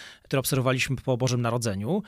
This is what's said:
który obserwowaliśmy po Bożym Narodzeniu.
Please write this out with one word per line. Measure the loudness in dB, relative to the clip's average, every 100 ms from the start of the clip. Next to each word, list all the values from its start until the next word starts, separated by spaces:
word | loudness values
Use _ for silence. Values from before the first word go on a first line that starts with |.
| -20 -20
który | -4 -2
obserwowaliśmy | 0 2 2 2 0 -2
po | 0 0
Bożym | 2 2
Narodzeniu. | 0 0 0 -2 -2 -2